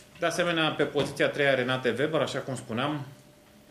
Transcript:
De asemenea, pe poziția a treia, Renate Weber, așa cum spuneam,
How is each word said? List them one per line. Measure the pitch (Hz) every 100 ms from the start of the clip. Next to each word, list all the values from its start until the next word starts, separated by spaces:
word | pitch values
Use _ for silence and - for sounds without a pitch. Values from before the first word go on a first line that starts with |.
| - -
De | 165
asemenea, | 165 175 165 156
pe | 143
poziția | 147 147 139 - 143
a |
treia, | 147 139
Renate | 131 123 131 123 110
Weber, | 156 156
așa | 123 135
cum | 131 123
spuneam, | - 113 143 151 127 - - - - - -